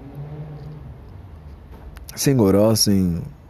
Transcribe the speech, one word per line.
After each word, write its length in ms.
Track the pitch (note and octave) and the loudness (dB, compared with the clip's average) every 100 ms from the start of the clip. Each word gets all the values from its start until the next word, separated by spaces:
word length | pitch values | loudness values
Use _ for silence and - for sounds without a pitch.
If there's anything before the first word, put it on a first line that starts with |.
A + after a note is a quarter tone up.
| - - - - - - - - - - - - - - - - - - - - - | -16 -14 -14 -12 -12 -14 -14 -16 -16 -18 -18 -18 -18 -18 -18 -18 -18 -18 -18 -18 -16
Sem 220 | - - C3 | -2 2 4
goró, 380 | G2 G2 A2 | 6 6 6
sem 460 | A2 - G2 F#2 E2+ - - - | 4 4 4 2 -2 -6 -14 -20